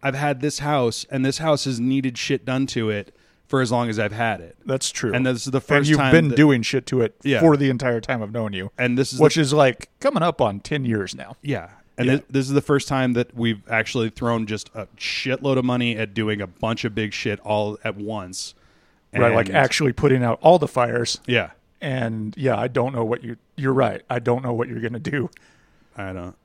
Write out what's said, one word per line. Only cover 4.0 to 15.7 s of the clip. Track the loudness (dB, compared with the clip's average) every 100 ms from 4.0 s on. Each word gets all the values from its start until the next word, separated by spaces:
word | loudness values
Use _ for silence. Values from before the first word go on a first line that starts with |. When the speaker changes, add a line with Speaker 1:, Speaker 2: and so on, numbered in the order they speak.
| -2
Speaker 1:
had | -2 -2 -2
it. | -10 -18 -4
Speaker 2:
That's | -4 -4
true. | -4 -2
Speaker 1:
And | 0
this | 0 -2 -2
is |
the | -4
Speaker 2:
And |
Speaker 1:
first | 2 2 4
Speaker 2:
you've | 4
Speaker 1:
time | 6
Speaker 2:
been | 6 6
Speaker 1:
that | 6
Speaker 2:
doing | 6 6
shit | 2 -2 -2
to | 0
it | 0 -2
Speaker 1:
Yeah. | 0 4
Speaker 2:
for | 6 6
the | 4
entire | 2 0 -2
time | -2 -6
I've | -4
known | -4 -4
you. | -4 -8 -2
Speaker 1:
And | 0 2
this | 0
is | 4
Speaker 2:
Which | 4 6
Speaker 1:
the |
Speaker 2:
is, | 2
like, | 4 4 2 -10 _
coming | -2 0
up | 0 2
on | 0 0
ten | -6 -4
years | 0 -2 -2
now. | -8 -14 -14
Speaker 1:
Yeah. | -6 -6 -8 -20 _ -4
And | 0
Speaker 2:
Yeah. | 0
Speaker 1:
thi-, | 0
this | -2 2
is |
the | 0
first | 2 0 0
time | -2 0
that | 0 -2 -2
we've | -2 -2 -2
actually | -2 -2 -2 -4
thrown | -2 -2 -2 -2
just | -6 -10
a | -14 -16 _
shitload | -8 -6 -4 -2 0 0
of |
money | 2